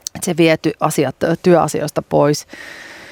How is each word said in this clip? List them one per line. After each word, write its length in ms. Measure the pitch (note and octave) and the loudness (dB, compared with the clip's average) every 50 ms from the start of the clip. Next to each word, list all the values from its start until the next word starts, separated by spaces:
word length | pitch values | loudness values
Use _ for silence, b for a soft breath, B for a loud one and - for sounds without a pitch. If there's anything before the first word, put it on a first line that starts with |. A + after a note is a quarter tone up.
| - - - | -16 -16 -12
Et 80 | - - | -8 -6
se 140 | G3 E3+ | -4 0
vie 180 | D#3+ E3 D#3+ D#3+ - - | 2 4 4 2 2 0
ty-, 60 | D#3 - - | -4 -4 -2
asiat, 360 | D3+ D#3 - - C#3 C3 - - - E3 E3 - - | -4 -2 0 -2 -2 -2 -2 -4 -2 -2 -2 0 2
työasioista 580 | F3+ F3 D#3 D3+ D3+ - D#3+ D3+ D3+ - D#3+ | 4 4 4 4 0 -2 -4 -6 -4 -6 -8
pois. 460 | - - D#3 D3+ D3 D3 D3 - - B B B B B B B B B B B B B | -6 -2 0 2 2 2 0 -2 -6 B B B B B B B B B B B B B